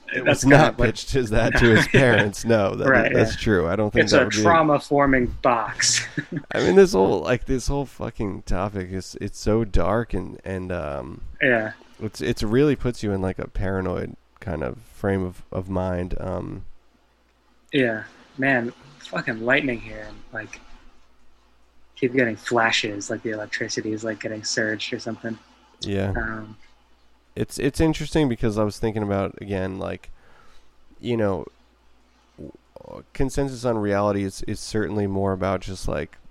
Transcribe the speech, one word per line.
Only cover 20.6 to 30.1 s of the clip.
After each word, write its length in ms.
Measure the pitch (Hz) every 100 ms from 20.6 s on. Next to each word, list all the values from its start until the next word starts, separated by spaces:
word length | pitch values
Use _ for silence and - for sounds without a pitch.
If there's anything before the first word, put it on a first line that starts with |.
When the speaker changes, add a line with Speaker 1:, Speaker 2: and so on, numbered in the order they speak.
| - - - - - _ - - _ _ _ - - -
Speaker 2:
keep 180 | 127
getting 220 | 131 117 104
flashes, 760 | - 120 113 - 110 101 98
like 140 | 110
the 60 | 113
electricity 600 | 107 107 - 113 - 107
is, 100 | 107
like, 160 | 113 101
getting 240 | 110 107
surged 480 | 107 - 107 110 -
or 60 | 120
something. 380 | 117 110 113 110 _ _ _ _
Speaker 1:
Yeah. 300 | 107 98 95
Speaker 2:
Um, 460 | 98 110 110 107 107 - - _ _ _ _ _ -
Speaker 1:
It's, 200 | 107 -
it's 220 | 143 -
interesting 480 | 160 151 151 160 143
because 300 | 117 117 104
I 60 |
was 140 | 104 -
thinking 220 | 113 107
about, 320 | 101 98 95 -
again, 380 | 101 98 95 95
like, 300 | 90 92 -